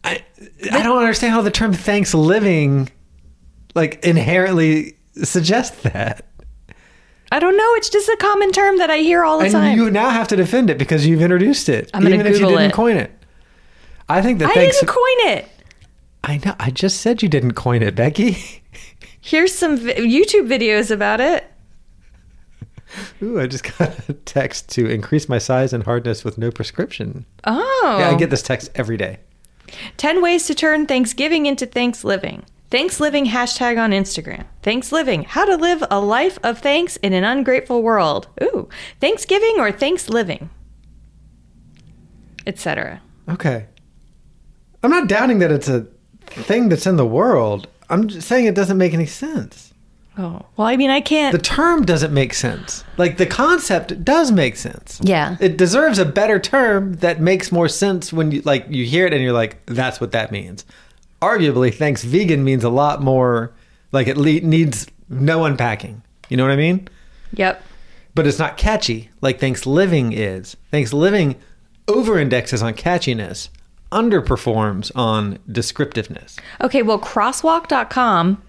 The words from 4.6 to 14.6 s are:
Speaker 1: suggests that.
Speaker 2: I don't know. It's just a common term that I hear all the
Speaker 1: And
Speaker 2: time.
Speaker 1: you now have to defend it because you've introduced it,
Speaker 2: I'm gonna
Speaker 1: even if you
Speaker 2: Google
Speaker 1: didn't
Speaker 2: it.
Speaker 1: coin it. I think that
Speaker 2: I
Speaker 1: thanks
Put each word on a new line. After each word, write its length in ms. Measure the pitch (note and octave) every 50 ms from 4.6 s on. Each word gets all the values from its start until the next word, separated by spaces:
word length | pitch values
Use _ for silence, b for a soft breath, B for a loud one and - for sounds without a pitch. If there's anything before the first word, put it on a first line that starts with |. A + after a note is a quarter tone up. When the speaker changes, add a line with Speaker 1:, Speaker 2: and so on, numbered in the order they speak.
| D#3+ D#3 D#3 D#3 D3+ - - _ _ _ _ - E3
Speaker 1:
suggests 580 | - - F#3 D#3+ E3 G#3 A#3+ B3+ - - -
that. 440 | - - - G2+ A2 - - - - - - - - - - - - b b b b b b b b b b b b b
Speaker 2:
I 80 | A#3 D4
don't 180 | E4+ F4+ F#4+
know. 160 | G4+ A4 A#4 A#4
It's 160 | A4 G#4+ -
just 180 | - G#4 G4+
a 100 | G#4 A4+ G#4+
common 320 | G4 G#4 G#4 G4 G4+ F#4+
term 260 | F#4 G4 G4+ G4+ G4
that 120 | F#4 F4+ D#4
I 60 | D#4
hear 260 | D#4 D#4 E4 F4 F4 E4+
all 160 | D#4 D#4 D#4
the 60 | D4+
Speaker 1:
And 60 | -
Speaker 2:
time. 240 | - - G3+ G#3+ G#3+
Speaker 1:
you 120 | A3 A#3 A3
now 200 | G3 G3+ A#3 C4
have 160 | A#3 A3+ A3 -
to 60 | G#3+
defend 340 | F#3 F3+ F3+ A#3 B3+ B3 F#3+
it 80 | D3
because 300 | C3 C#3 - E3 D3+ C#3+
you've 140 | D#3+ E3 D#3 E3
introduced 460 | F3 F3+ F3+ F#3+ B3+ C#4+ - - -
it, 200 | B2+ G#2+ - - -
Speaker 2:
I'm 100 | - -
gonna 100 | F#3 F#3+
Speaker 1:
even 140 | G#3 G#3
if 60 | G#3 G3+
you 60 | G3+
Speaker 2:
Google 160 | G3 F#3 -
Speaker 1:
didn't 140 | - - G3
Speaker 2:
it. 20 | -
Speaker 1:
coin 220 | G#3+ A#3 A#3+ G#3+
it. 140 | D#3 G#2+ - - - b b b b b b b b b b b b b b b b b
I 140 | - D#3 F#3
think 160 | G3 B3 B3 F#3
that 120 | D#3 G#3+
Speaker 2:
I 20 | G#4
Speaker 1:
thanks 260 | B4+